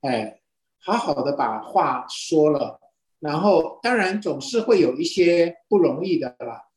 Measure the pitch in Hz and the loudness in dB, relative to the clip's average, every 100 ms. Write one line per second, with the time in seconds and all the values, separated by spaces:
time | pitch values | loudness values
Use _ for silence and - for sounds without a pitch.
0 | 139 120 104 - _ _ _ _ - 202 | -2 -4 -4 -12 _ _ _ _ -4 -2
1 | 165 139 143 139 123 110 - 190 156 127 | -2 -2 -2 -2 -2 -4 -2 0 0 -2
2 | - - - 160 151 143 143 - _ _ | -8 -12 0 2 4 2 -4 -10 _ _
3 | _ _ 156 151 202 175 160 - 233 240 | _ _ -6 0 2 2 2 -4 -2 0
4 | 185 208 180 139 - 233 226 208 147 131 | 0 -2 -4 -6 -4 -4 2 2 2 0
5 | 170 - 170 170 170 - _ 208 165 135 | -4 2 4 4 2 -2 _ 4 4 2
6 | 190 170 127 - 120 117 - | -2 -2 -4 -10 -12 -12 -20